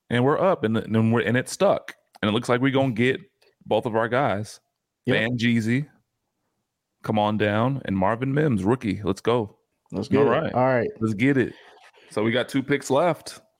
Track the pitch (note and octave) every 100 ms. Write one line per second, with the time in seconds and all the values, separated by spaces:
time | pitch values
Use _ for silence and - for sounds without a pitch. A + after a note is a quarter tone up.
0 | - A#2+ C3 D3+ F#3 - A2 A2 - A2
1 | A2+ A#2 G2+ B2 - - F#3+ - - -
2 | _ - G#3 G3 - A#2+ C3+ C3+ C3+ A2
3 | B2 - - _ _ _ - G#2+ A#2+ A2
4 | A2+ B2 C3+ G2 A2 - _ _ _ _
5 | - G2+ A2+ B2 A#2+ A#2 A2 B2+ D3+ _
6 | _ _ _ _ _ _ _ _ _ _
7 | - G#2+ G#2 G#2+ G#2 G#2+ B2 C#3 - F#2+
8 | F#2+ A#2 C3 C#3+ D#3 G#2+ F#2 B2+ A2 G2
9 | F#2 G2 - A#2+ G#2 _ _ _ - G2
10 | - C3+ C#3 C3+ D#3 B2 B2+ B2+ - -
11 | A2 G2 C3 C3+ G2+ - - - - _
12 | - G#2+ A2 A#2+ A2+ C#3 C3 C#3 - C3+
13 | F3 D3+ - - _